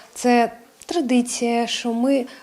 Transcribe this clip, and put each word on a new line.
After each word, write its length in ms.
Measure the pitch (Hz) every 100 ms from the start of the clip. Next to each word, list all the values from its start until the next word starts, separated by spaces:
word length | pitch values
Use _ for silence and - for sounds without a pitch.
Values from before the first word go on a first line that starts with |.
| -
це 380 | - 247 247 233 - - - -
традиція, 800 | 339 254 247 240 - 240 233 233
що 260 | - 240
ми 320 | 233 254 277 254 -